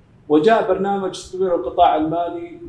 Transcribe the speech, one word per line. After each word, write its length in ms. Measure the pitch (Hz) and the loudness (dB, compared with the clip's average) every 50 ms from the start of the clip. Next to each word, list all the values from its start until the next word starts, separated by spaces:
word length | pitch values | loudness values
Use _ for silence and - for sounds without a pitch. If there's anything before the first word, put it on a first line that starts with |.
| _ _ _ _ _ - | _ _ _ _ _ 0
وجاء 380 | 147 156 151 214 226 220 196 - | 2 4 4 4 4 4 2 0
برنامج 640 | 185 190 196 196 202 196 190 185 - - - - | -2 -2 -2 -2 -2 -2 -4 -6 -8 -10 -14 -10
تطوير 260 | - 185 190 185 175 | -6 -4 -2 0 0
القطاع 400 | 170 180 170 165 180 175 - - | -2 -2 -2 2 4 4 4 4
المالي 640 | 156 156 156 160 170 170 170 165 170 - - - - - | 2 0 -2 -2 -4 -4 -4 -6 -8 -12 -12 -14 -16 -8